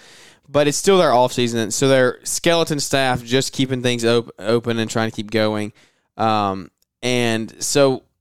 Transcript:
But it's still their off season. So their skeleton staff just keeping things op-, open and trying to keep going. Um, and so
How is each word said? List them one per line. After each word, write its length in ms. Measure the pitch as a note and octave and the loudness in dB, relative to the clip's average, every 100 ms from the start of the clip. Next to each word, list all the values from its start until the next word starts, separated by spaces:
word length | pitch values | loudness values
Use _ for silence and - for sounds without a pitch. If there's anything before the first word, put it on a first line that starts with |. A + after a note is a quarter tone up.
| - - - _ _ | -20 -20 -20 _ _
But 200 | C#3+ D3 | 0 0
it's 100 | C#3+ | 2
still 200 | - F#3+ | 2 4
their 120 | D#3+ | 6
off 180 | A#2+ B2+ | 4 2
season. 380 | - A#2+ A#2 A2 | 0 -2 -2 -4
So 160 | - C3+ | 0 2
their 320 | C3 B2+ - | 4 2 0
skeleton 560 | - - E3+ E3+ E3 D3+ | -8 -2 0 0 0 -4
staff 440 | - C#3 C3 B2 | -2 0 0 -2
just 300 | A#2 B2+ C3 | -2 -2 -2
keeping 280 | - C3 B2+ | -4 -4 -2
things 220 | B2 A#2+ A2+ | -2 0 2
op-, 240 | A#2+ A#2 - | 0 -2 -6
open 400 | G2 A#2 A#2 A2+ | -2 0 0 -4
and 100 | A2 | -4
trying 180 | A#2+ A2+ | -2 -4
to 60 | A2 | -6
keep 160 | G#2 | -4
going. 400 | A2 G#2+ G#2+ G#2 - _ _ _ - | -2 0 -2 -6 -12 _ _ _ -4
Um, 520 | A2 G#2+ G2+ F#2+ F2+ _ _ _ | 0 0 0 -4 -10 _ _ _
and 500 | B2 B2 A#2+ A2 A2 - | -4 0 0 -2 -6 -10
so 440 | - C#3+ C#3 C3 - _ | -2 2 2 2 -6 _